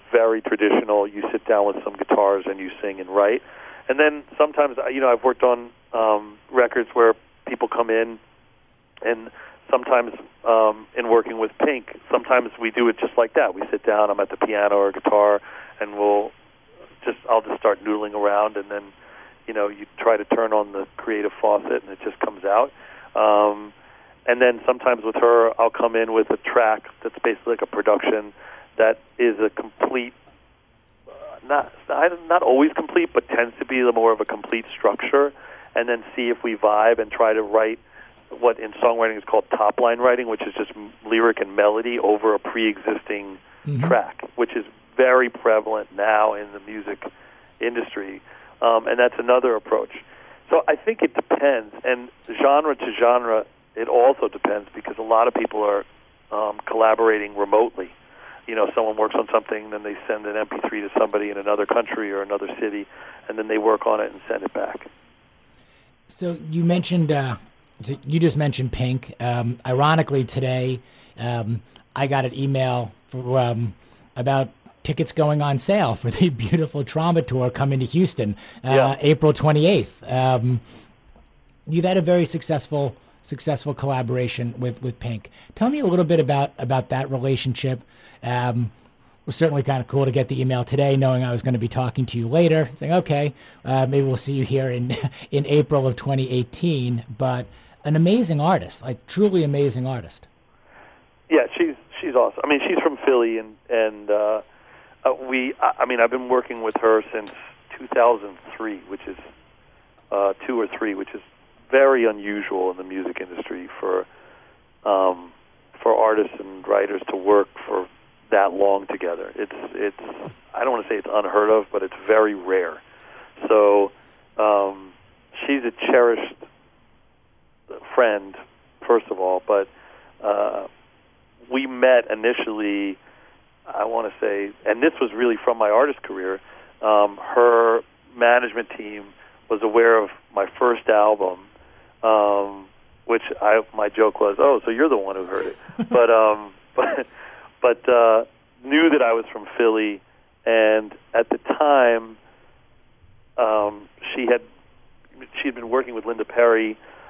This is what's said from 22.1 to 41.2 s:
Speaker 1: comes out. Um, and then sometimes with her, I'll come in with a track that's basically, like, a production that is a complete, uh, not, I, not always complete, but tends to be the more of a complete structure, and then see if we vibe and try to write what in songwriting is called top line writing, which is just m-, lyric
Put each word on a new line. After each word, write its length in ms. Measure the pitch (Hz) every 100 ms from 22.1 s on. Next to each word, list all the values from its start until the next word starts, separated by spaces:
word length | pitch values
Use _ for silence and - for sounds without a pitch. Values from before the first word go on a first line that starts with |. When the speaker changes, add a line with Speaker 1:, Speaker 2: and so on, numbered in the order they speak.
| -
Speaker 1:
comes 240 | - 101
out. 280 | 95 104 135 - - - - 110
Um, 580 | 107 104 104 104 104 - _ - - _ -
and 160 | 120
then 180 | 123 120 -
sometimes 380 | 123 131 120
with 120 | 110 -
her, 360 | 117 120 113 110
I'll 80 | 117
come 260 | - 117 113
in 180 | 113
with 160 | 113 107
a 60 | 110
track 520 | - - 113 107 - -
that's 140 | 113 -
basically, 340 | 127 107 -
like, 80 | 113
a 60 | 104
production 640 | 104 101 104 101 107 104 - - - - -
that 220 | 113 - _ -
is 220 | 120 104
a 100 | 107
complete, 600 | - 110 - - 131 120 - _ _ _ _ _ _ _ _ -
uh, 40 | - - - 127
not, 240 | 143 - - -
I, 200 | 135 165 175 165
not 140 | 175
always 320 | - 131 156
complete, 400 | - 160 180 170
but 140 | - -
tends 260 | - 117 -
to 60 | -
be 160 | 131
the 120 | 123
more 180 | 117 113
of 80 | 110
a 60 | 107
complete 400 | 107 107 117 - -
structure, 540 | 107 104 131 139 143 - - - - -
and 120 | 120
then 160 | 117 - -
see 140 | 120
if 140 | 117
we 120 | 120 110
vibe 440 | 104 107 113 113
and 120 | 107
try 220 | - 113
to 80 | 110
write 380 | 104 110 110 113 _ - - _ - 123
what 200 | 120 113
in 120 | 110
songwriting 440 | 104 123 117 113 107
is 60 |
called 220 | - 110 -
top 280 | - 104 -
line 200 | 120 117
writing, 280 | 123 123 120
which 140 | 110
is 120 | - 107
just 160 | 104 107
m-, 160 | 104 - 107
lyric 340 | 113